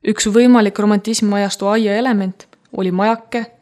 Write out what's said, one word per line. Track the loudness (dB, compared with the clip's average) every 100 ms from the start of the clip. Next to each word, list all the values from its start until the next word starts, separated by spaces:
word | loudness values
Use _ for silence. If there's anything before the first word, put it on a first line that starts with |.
Üks | -4 -4 0
võimalik | 4 6 6 2 0
romantismi | 0 0 -2 -4 -2 -2
ajastu | -4 -4 -2
aia | 0 0 -2
element | 0 -2 -2 -8 -20 _ _ -6
oli | -4
majake | -2 -2 -2 -6 -10 -10 _